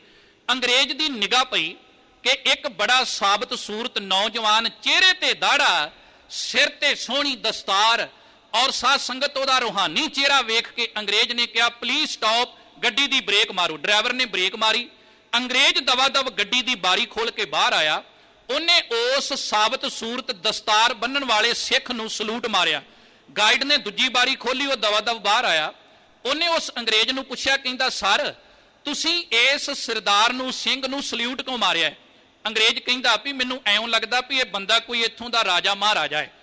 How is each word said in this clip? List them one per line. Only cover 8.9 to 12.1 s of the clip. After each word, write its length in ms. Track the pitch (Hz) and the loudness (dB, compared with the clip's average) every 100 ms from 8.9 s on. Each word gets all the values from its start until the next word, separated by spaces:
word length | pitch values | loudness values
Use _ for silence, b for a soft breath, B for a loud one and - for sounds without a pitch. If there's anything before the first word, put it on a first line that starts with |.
| 277 | 2
ਸੰਗਤ 380 | - 254 277 269 | 0 -4 -4 -2
ਉਹਦਾ 220 | 269 262 | 0 0
ਰੂਹਾਨੀ 480 | 240 196 180 170 294 | 0 0 0 0 -2
ਚਿਹਰਾ 340 | - 277 277 | 0 2 2
ਵੇਖ 300 | 226 226 226 | 2 0 -2
ਕੇ 200 | - 226 214 | -4 -6 -4
ਅੰਗਰੇਜ਼ 340 | 202 208 240 | -2 0 2
ਨੇ 160 | 240 233 | 0 -2
ਕਿਹਾ, 220 | 226 233 | 0 0
"ਪਲੀਜ਼ 420 | 233 240 277 302 | 0 -4 -2 -2